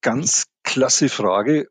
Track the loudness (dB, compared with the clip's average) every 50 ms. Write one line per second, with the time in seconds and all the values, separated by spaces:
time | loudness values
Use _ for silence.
0 | -4 -2 -2 -2 -2 -2 -2 -4 -4 -6 _ _ -8 -4 -2 0 0 2 2 2
1 | 0 0 0 0 0 0 2 2 2 2 0 0 -2 -4